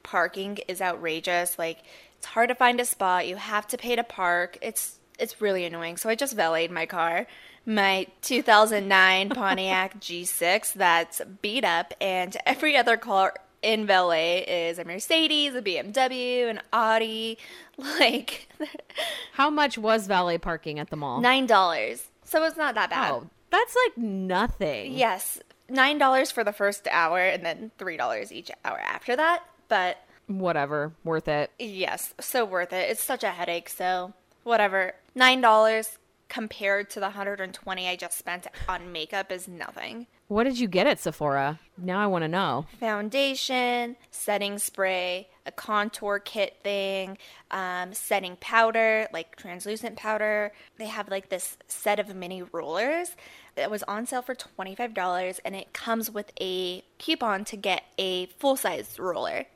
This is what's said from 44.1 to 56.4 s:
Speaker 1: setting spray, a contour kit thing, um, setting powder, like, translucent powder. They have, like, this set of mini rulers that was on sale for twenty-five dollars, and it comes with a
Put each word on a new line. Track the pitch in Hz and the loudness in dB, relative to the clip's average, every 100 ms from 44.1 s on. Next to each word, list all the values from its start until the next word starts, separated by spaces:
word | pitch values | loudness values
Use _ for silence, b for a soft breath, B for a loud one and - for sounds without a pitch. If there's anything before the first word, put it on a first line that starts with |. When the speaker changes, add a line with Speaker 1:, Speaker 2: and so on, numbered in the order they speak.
Speaker 1:
setting | - - 202 202 202 | -6 -2 -2 -2 -4
spray, | - - 190 185 180 180 - b - | -6 0 0 0 -2 -4 -8 b -16
a | |
contour | - - 214 208 - 208 202 | -12 -2 -2 -2 -4 -2 -2
kit | - 220 190 - | -4 -2 -2 -2
thing, | 202 202 196 196 190 196 B B _ | -4 -2 -2 -4 -6 -12 B B _
um, | 190 185 180 180 | -6 -4 -6 -6
setting | 208 - 202 185 180 | -8 -2 -2 -2 -10
powder, | - 226 226 226 220 220 220 | 2 4 4 4 4 2 0
like, | 165 165 - | -6 -10 -16
translucent | 190 180 202 214 233 220 | -16 -10 -8 -6 -8 -8
powder. | 214 214 214 214 208 B B _ | -4 0 0 0 -2 B B _
They | 214 | -10
have, | 220 202 | -8 -6
like, | 196 - | -6 -6
this | 180 - - _ | -8 -8 -12 _
set | - 208 208 | -4 0 0
of | 202 190 | -2 -8
mini | 180 185 | -10 -10
rulers | 180 170 147 170 247 330 349 - B B B - | -8 -8 -4 -2 0 -2 -4 -12 B B B -4
that | 170 | -4
was | 214 | -4
on | - 208 240 | -6 -6 -4
sale | 254 | -6
for | 247 254 | -6 -10
twenty-five | - - 190 196 240 | -10 -12 -10 -6 -6
dollars, | 220 180 180 185 185 | -2 -2 0 -2 -6
and | - 190 | -8 -10
it | - | -12
comes | - - 226 220 | -10 -4 -4 -2
with | 214 208 | -8 -10
a | - | -8